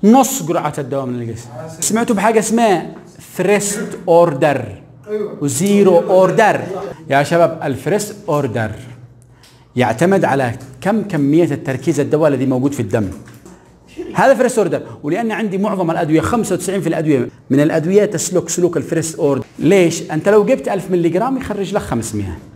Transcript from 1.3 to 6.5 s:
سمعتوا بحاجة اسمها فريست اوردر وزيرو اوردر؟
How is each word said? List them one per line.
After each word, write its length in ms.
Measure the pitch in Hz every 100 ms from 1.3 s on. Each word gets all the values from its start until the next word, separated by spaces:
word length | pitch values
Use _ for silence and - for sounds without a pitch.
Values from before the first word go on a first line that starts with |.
| 104 - - 160 -
سمعتوا 360 | - 214 233 208
بحاجة 220 | 202 220
اسمها 520 | 208 226 233 170 165 - - -
فريست 800 | - - 180 202 - - - - -
اوردر 760 | 170 175 170 156 135 104 92 - - - 214 202 -
وزيرو 580 | 143 131 165 202 196 170
اوردر؟ 640 | 190 185 185 160 214